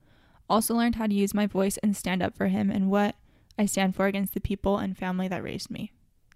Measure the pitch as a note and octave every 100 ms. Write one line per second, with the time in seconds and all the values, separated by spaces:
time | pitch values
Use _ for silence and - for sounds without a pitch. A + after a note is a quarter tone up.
0 | _ _ _ _ - G#3 A#3 A#3 A#3 A3+
1 | A3 G3+ G3+ G3+ G#3 F#3+ G3 - G#3+ G3
2 | - F3+ F#3+ - F#3+ G3 G3+ G3+ F#3+ G3+
3 | G#3 - _ _ _ - G3+ - F#3+ F#3
4 | G3 G3 G3 - - G3 G3 G3+ G3 F#3+
5 | F#3 F3+ F#3 E3+ - - - - G#3+ _
6 | _ _ _